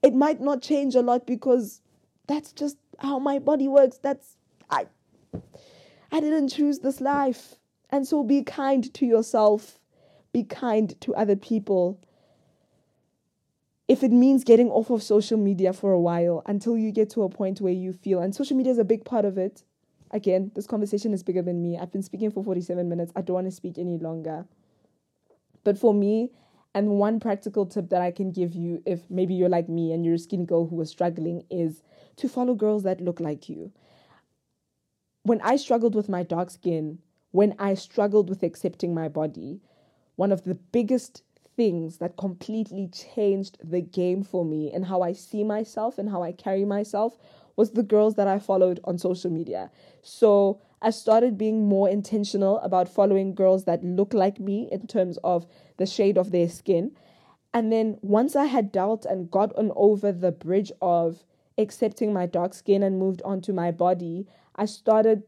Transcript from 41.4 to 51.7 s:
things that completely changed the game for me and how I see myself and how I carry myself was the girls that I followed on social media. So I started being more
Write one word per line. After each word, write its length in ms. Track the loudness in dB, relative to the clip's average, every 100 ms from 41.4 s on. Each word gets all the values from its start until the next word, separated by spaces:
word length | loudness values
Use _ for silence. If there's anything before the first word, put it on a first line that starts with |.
| _ 0
things 420 | 0 0 -6 -8
that 200 | -10 -6
completely 720 | -8 -8 -8 -6 -6 -6 -10
changed 680 | -10 -12 -2 0 0 -4 _
the 180 | -6 -6
game 420 | -4 -2 0 -2
for 200 | -4 -4
me 280 | -2 -2 -4
and 140 | -4 -2
how 160 | -2
I 120 | -2
see 300 | -4 -8 -6
myself 560 | -2 -2 -6 -6 -6 -4
and 100 | -6
how 140 | -4
I 80 | -6
carry 340 | -6 -4 -2 0
myself 500 | -2 -4 -2 -2 -4 _ -20 _ 0
was 160 | 0
the 120 | 0
girls 320 | 2 4 4 4
that 120 | 0
I 120 | 0
followed 400 | 0 4 4 2 -4
on 120 | -4
social 320 | -2 -2 -2
media. 400 | -4 -4 -8 -10 _ _ _
So 580 | -20 4 6 6 4 0 _ _
I 80 | -2
started 480 | -2 4 4 4 2
being 300 | 0 2
more 200 | 2